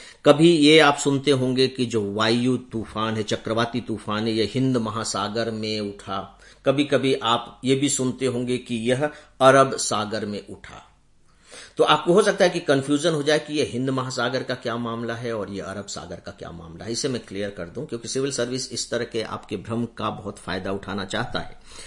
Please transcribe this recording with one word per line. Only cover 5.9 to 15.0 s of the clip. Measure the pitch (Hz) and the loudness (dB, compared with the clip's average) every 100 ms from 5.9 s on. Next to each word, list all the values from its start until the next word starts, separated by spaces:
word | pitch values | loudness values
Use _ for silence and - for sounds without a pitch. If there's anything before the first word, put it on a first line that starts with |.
| 101 - 98 95 - - - 139 | -8 -8 -8 -8 -16 -20 -4 0
कभी-कभी | 139 147 135 131 | 0 2 0 2
आप | 131 113 120 - - 123 | 0 0 0 -2 -6 0
ये | 135 | 2
भी | 139 | 2
सुनते | - 127 - 131 | 0 -2 -2 -2
होंगे | 120 123 123 | -2 -2 -4
कि | 123 120 | -4 -2
यह | 113 127 151 - - - | 0 0 -2 -4 -16 4
अरब | 131 135 135 113 | 8 8 6 0
सागर | - 107 107 107 104 | -2 -2 -2 -4 -6
में | 101 - | -8 -10
उठा। | 95 - - - _ _ _ _ _ _ - - - | -16 -18 -20 -20 _ _ _ _ _ _ -20 -6 2
तो | |
आपको | 151 151 175 | 4 4 4
हो | 185 | 4
सकता | 208 190 | 4 4
है | 180 | 2
कि | 170 | 2
confusion | - 135 135 147 170 | 2 2 2 0 2
हो | 156 | 0
जाए | 143 151 | 2 0
कि | 151 | 0
ये | 151 | -2
हिंद | 107 117 135 | -2 -2 -2
महासागर | 131 127 127 120 127 | -2 -4 -4 -2 -2
का | - 123 | -4 -6
क्या | 120 117 | -6 -6
मामला | 120 117 | -6 -6